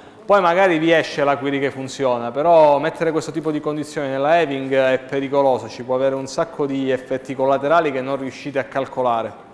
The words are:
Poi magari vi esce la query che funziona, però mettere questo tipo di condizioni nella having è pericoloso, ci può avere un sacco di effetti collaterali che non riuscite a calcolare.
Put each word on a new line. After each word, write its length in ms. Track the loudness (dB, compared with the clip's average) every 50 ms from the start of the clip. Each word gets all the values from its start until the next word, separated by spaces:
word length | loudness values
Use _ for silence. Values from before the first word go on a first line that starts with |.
| -20 -20 -20 -6 0
Poi 180 | 2 4 4
magari 360 | 4 4 4 4 4 4 4 2
vi 140 | 2 4
esce 320 | 4 4 2 0 -2 -2 0
la 140 | 0 0 0
query 220 | -2 -2 -2 -2
che 120 | -2 -2
funziona, 600 | -4 -6 -10 -10 -6 -2 -2 0 0 -2 -4 -6
però 460 | -4 0 2 6 6 8 8 6 6 4
mettere 340 | 2 -2 -4 -2 -2 -2
questo 200 | -2 -2 -4 -6
tipo 200 | -6 -6 -4 -4
di 80 | -4 -4
condizioni 500 | -4 -4 -6 -6 -6 -8 -8 -6 -6 -4
nella 280 | -4 -2 2 2 4 4
having 360 | 2 0 -2 -4 -4 0 2
è 260 | 2 4 4 2 0
pericoloso, 680 | -2 -4 -4 -4 -4 0 0 2 2 4 2 0 -2 -6
ci 140 | -12 -10 -6
può 120 | -4 -2
avere 180 | 0 0 0 -2
un 140 | -2 -6 -6
sacco 380 | -4 -4 -4 -4 -4 -4 -4
di 260 | -2 -2 -2 -2 0
effetti 440 | -2 -2 -2 -4 -6 -6 -6 -6 -4
collaterali 560 | -2 0 2 2 2 2 2 2 2 2 2
che 100 | -2 -4
non 160 | -4 -4 -6 -6
riuscite 420 | -6 -8 -10 -10 -10 -6 -4 -4
a 60 | -4
calcolare. 840 | -4 -4 -6 -6 -4 -4 -2 0 0 0 0 -2 -4 -8 -14 -20 -20